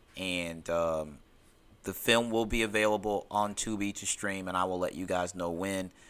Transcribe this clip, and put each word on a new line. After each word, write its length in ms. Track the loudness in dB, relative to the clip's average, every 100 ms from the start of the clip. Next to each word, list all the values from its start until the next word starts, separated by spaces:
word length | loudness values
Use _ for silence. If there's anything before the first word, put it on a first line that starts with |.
| -18 -8
And, 540 | -4 -2 -4 -6 -2
um, 480 | 2 2 2 -2 -10 -20 -20 -20 -20 -20 -12
the 100 | -10
film 380 | -2 4 4 4
will 160 | 2 2
be 160 | 2
available 640 | 2 4 4 4 2 -2 0
on 280 | 0 0 -2
Tubi 360 | -4 -2 -2 -4
to 100 | -4
stream, 400 | -4 -2 -4 -2
and 100 | 0
I 80 |
will 140 | 2 0
let 160 | -2
you 100 | -2
guys 300 | -2 0 0
know 160 | -2 -4
when. 400 | -2 -2 -2 -4 -10 -20